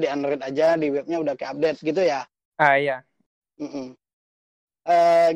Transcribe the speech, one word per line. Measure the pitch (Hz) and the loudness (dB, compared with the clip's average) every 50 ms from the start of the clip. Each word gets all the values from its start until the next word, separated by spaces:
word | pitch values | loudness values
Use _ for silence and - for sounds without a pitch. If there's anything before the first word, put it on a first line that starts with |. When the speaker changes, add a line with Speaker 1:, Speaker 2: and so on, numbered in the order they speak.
| 160 | 0
Speaker 1:
di | 143 | -2
Android | 139 143 143 139 147 135 131 | -2 -2 -4 -4 -4 -4 -6
aja, | 135 135 143 156 160 165 160 | -6 -2 0 2 2 2 2
di | 156 147 139 | 0 -2 -2
webnya | 143 131 151 170 165 156 | -4 -4 -4 -6 -4 -4
udah | 147 135 - | -4 -6 -6
ke-update | - 123 135 143 156 160 147 - 156 | -8 -10 -6 -2 -2 -2 -2 -4 -4
gitu | 156 151 185 185 | -4 -2 0 0
ya? | 165 143 135 123 - _ _ _ _ _ - | 0 0 -2 -6 -10 _ _ _ _ _ 0
Speaker 2:
Ah, | 156 143 139 139 | 2 4 4 2
iya. | 143 143 131 127 - _ _ _ _ _ _ _ _ _ _ - | 0 -2 -6 -8 -10 _ _ _ _ _ _ _ _ _ _ -14
Speaker 1:
Mm-mm. | 151 135 143 143 131 127 180 _ _ _ _ _ _ _ _ _ _ _ _ _ _ _ _ _ - 165 | -14 -12 -10 -12 -12 -12 -16 _ _ _ _ _ _ _ _ _ _ _ _ _ _ _ _ _ -4 0
Eh, | 175 170 170 170 170 170 170 165 165 | 2 4 4 4 6 4 4 4 2